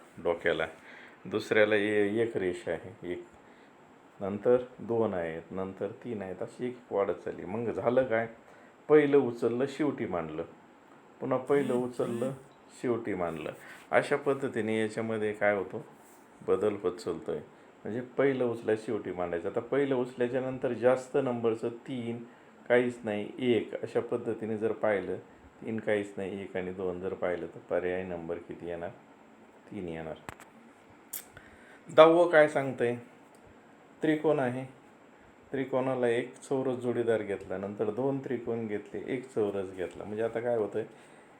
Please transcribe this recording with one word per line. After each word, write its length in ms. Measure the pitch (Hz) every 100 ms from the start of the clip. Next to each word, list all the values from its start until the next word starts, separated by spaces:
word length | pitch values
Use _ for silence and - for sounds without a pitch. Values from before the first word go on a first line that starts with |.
| - -
डोक्याला, 440 | 85 82 85 80 80 - - - - - -
दुसऱ्याला 500 | 104 - 110 104 107
ए-, 460 | 104 104 101 113
एक 160 | 117 -
रेष 300 | 92 87 -
आहे, 440 | 82 92 98 87
एक, 140 | 87 - - - - - - - - - -
नंतर 360 | 98 104 120 123 123 -
दोन 340 | 107 113 110
आहेत, 280 | 95 82 80 -
नंतर 360 | 92 95 95 101
तीन 340 | - 127 110
आहेत, 200 | 95 90
अशी 260 | 110 - 123
एक 100 | 123 -
वाढत 220 | 101 98
चालली. 320 | 90 - - 85
मग 260 | 107 117
झालं 320 | 90 120 127
काय? 240 | 131 113 117 - - - - - -
पहिलं 280 | 151 147 143
उचललं, 480 | 123 117 120 120 131
शेवटी 360 | - 147 127 107
मांडलं, 380 | 90 80 78 82 - - - - - - -
पुन्हा 180 | 131 131
पहिलं 360 | 127 143 131
उचललं, 580 | 123 123 - 123 117 131 139 - - - -
शेवटी 320 | 131 117 113
मांडलं. 380 | 95 85 80 76 - - - -
अशा 240 | - 131 143
पद्धतीने 680 | 143 135 135 117 107 110
याच्यामध्ये 520 | 107 110 113 110 107
काय 220 | 104 104 104
होतो? 300 | 92 107 - - - - - - -
बदल 280 | 95 104 101
होत 120 | 90 -
चालतोय. 440 | - 80 80 80 - - - -
म्हणजे 180 | - 110
पहिलं 440 | 123 - 139 131 123
उचलाय, 300 | 113 110 110
शेवटी 360 | - 107 98
मांडायचं. 380 | 90 87 87 90
आता 100 | 120
पहिलं 360 | 120 135 143 131
उचल्याच्या 460 | 127 - 123 131
नंतर 320 | 131 131 131
जास्त 440 | 117 123 127 - 147
नंबरचं 460 | 123 120 117 113 120
तीन, 540 | 117 - 127 117 117 117 - - - -
काहीच 300 | 123 123 120
नाही, 260 | 110 104 104 -
एक, 360 | 127 113 - -
अशा 180 | 110 120
पद्धतीने 580 | 113 120 117 107 110 110
जर 140 | 107
पाहिलं, 440 | 104 110 101 92 92 - - - -
तीन 180 | 123 110
काहीच 340 | 107 107 101 -
नाही, 240 | 95 98
एक 160 | 95 92
आणि 160 | 92
दोन 260 | 92 92 90
जर 140 | 92
पाहिलं, 340 | 95 92 87 82
तर 120 | -
पर्याय 440 | - 90 90 90
नंबर 340 | 92 87 82 87
किती 300 | 85 82 85
येणार? 220 | 85 90 - - - - - - - -
तीन 160 | 104 90
येणार. 280 | 82 80 76 - - - - - - - - - - - - - - - - - 165
दहावं 340 | 160 165 175
काय 180 | 160 151
सांगतंय? 480 | 151 135 120 120 120 - - - - - - - - - -
त्रिकोण 380 | 160 151 156 151
आहे, 260 | 127 127 131 - - - - - - - -
त्रिकोणाला 560 | 131 131 131 131 127 123
एक 280 | 117 131 -
चौरस 400 | - 135 131 120
जोडीदार 460 | 123 120 113 110
घेतला, 360 | 101 95 95 92
नंतर 320 | 98 104 107
दोन 340 | 104 135 139
त्रिकोण 440 | 135 120 117 117 113
घेतले, 460 | 104 - - -
एक 200 | 127 - -
चौरस 340 | 104 98 92
घेतला. 320 | 92 87 -
म्हणजे 200 | 90 107
आता 160 | 113 113
काय 160 | 120 120
होतंय? 300 | 101 110 110 - - - - -